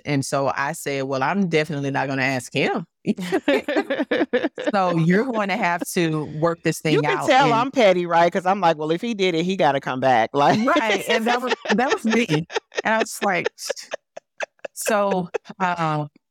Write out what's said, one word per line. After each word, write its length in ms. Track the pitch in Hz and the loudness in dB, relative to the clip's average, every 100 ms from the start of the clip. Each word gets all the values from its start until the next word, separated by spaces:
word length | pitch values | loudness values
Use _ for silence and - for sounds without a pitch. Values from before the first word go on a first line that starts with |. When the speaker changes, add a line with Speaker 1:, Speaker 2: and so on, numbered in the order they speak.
| - | -4
Speaker 1:
And 200 | 143 135 | -2 0
so 260 | 139 135 - | -2 -2 -2
I 180 | 143 | -4
said, 300 | 160 - 139 135 | -6 -6 -4 -2
"Well, 180 | 135 | -2
I'm 260 | 135 185 190 | 0 0 2
definitely 420 | 160 156 143 139 | 2 0 -2 -2
not 160 | 135 135 | -2 -2
gonna 140 | 135 | 0
ask 300 | 131 131 - | 0 -2 -4
him." 320 | 131 160 370 170 _ - | -2 0 -2 -6 _ -6
<laughs> 0 | |
Speaker 2:
<laughs> 1500 | 220 180 349 - 277 - 294 - - - 294 - 262 311 - - | -4 -2 -2 0 0 0 -4 -2 -4 -2 -2 0 -2 -2 -4 -2
Speaker 1:
So 220 | 208 180 170 | 0 2 2
you're 280 | 165 180 262 | 2 2 2
going 240 | 220 202 | -2 -2
to 80 | 190 | -2
have 260 | 180 170 - | 0 -2 -4
to 320 | - 165 156 147 | -2 0 -2 -4
work 380 | 147 165 165 | -2 -2 0
this 180 | 165 160 160 | -2 -2 0
Speaker 2:
You 120 | 156 | 2
Speaker 1:
thing 20 | |
Speaker 2:
can 140 | 453 403 | 2 0
Speaker 1:
out 80 | - | 2
Speaker 2:
tell 260 | 262 277 | 4 4
Speaker 1:
and 0 | |
Speaker 2:
I'm 180 | 226 262 | 2 0
petty, 340 | 269 208 180 175 | 4 4 4 2
right? 260 | 170 170 | 4 4
'Cause 140 | 190 175 | 2 0
I'm 140 | 202 | 2
like, 160 | 175 156 | 2 2
"Well, 140 | 156 | 0
if 100 | 170 | -2
he 120 | 240 | -2
did 220 | 214 185 160 | 0 0 2
it, 100 | 175 | 0
he 100 | 190 | 2
gotta 240 | 160 139 | 2 2
come 200 | - 131 | -2 0
back." 300 | 131 123 113 | 4 4 4
<laughs> 20 | |
Like 260 | 139 143 214 247 | 2 4 4 2
Speaker 1:
Right. 400 | 320 220 196 160 | 2 2 0 0
And 200 | 226 226 | 0 0
that 140 | 240 | 0
was, 120 | 247 453 - | -2 -4 -2
that 220 | 226 262 | 0 0
was 140 | 403 220 | 0 0
me. 420 | 220 240 151 170 - - - | 0 2 0 -2 -8 -8 -6
And 100 | - 220 | 0 0
I 40 | |
was 180 | 226 - | -2 -2
like, 280 | 202 175 - - - - - - _ - - - - _ - | -2 0 -2 -6 -8 -10 -12 -14 _ -20 -20 -14 -14 _ -16
so, 560 | - - 214 202 190 175 - - - | -8 -2 0 2 0 -2 -8 -10 -4
uh, 480 | 185 175 160 151 147 _ _ | -2 0 -2 -2 -4 _ _